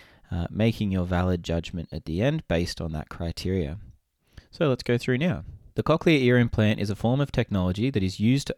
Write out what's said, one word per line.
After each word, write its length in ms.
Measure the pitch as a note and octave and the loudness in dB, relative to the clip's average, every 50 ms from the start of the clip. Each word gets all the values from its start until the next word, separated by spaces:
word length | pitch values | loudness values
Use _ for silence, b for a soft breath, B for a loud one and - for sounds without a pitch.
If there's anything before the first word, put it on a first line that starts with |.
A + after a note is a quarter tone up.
| b b b b b _ | b b b b b _
uh, 160 | F2 E2+ F2 - | -6 -4 -4 -4
making 400 | - G2 A2 A#2 A2 - A2 G2+ | -2 0 0 0 2 0 -2 -2
your 140 | F#2+ F#2 F2 | 0 0 0
valid 400 | F2+ F#2 F2 F2+ F#2 F2+ F2 E2 | 0 0 0 2 0 0 -2 -2
judgment 460 | - E2 E2+ E2+ - - E2+ - - | -2 -4 -4 -4 -4 -8 -10 -10 -8
at 140 | - - - | -10 -10 -8
the 160 | - D#2+ F2+ | -4 -2 0
end 260 | A2 C#3 D#3 D#3+ - | 0 0 0 -2 -2
based 320 | - F2 E2 F2 F2 - - | -2 0 0 0 -2 -6 -8
on 140 | E2 D#2+ D#2 | -8 -6 -6
that 160 | D#2 - - | -8 -8 -10
criteria. 680 | - - F2 E2 - - - F2 F#2+ F#2+ E2 C#2+ D#2+ G#2+ - - - _ _ _ _ _ b b b b b b | -10 -8 -6 -6 -6 -6 -4 -2 -2 -2 -2 -4 -6 -10 -14 -18 -20 _ _ _ _ _ b b b b b b
So 180 | - - E3+ C#3+ | -4 -2 0 0
let's 140 | B2+ - - | 0 -2 0
go 140 | - A#2+ | 0 0
through 200 | A#2+ - - B2+ | 0 0 0 0
now. 260 | B2 D#3 F3+ A#2+ D2 - - - - - - _ | 0 0 0 -2 -2 -6 -12 -16 -18 -20 -8 _
The 80 | - - | -4 0
cochlear 360 | - D3+ E3 - F3 D#3+ C#3 | 2 0 2 4 4 4 6
ear 180 | B2+ B2 B2 | 6 6 6
implant 420 | B2 A#2+ A#2 - - G#2+ G#2 A2 - | 6 4 4 4 2 4 4 2 0
is 100 | G2+ G2+ | -2 -4
a 60 | G2 | -2
form 260 | - - A#2 B2+ C#3 | 0 0 0 2 2
of 100 | C#3+ - | 0 0
technology 580 | - - A#2 - G2+ F#2+ F2+ F2+ F2+ G2 A2+ C3+ | 0 -2 -2 0 0 0 0 0 0 0 0 0
that 140 | C3+ G#2 F#2+ | 0 0 0
is 160 | F#2 F#2 - | 0 0 2
used 280 | G#2 A2+ C3 C#3 - | 2 4 4 2 0
to 80 | - - | -4 -4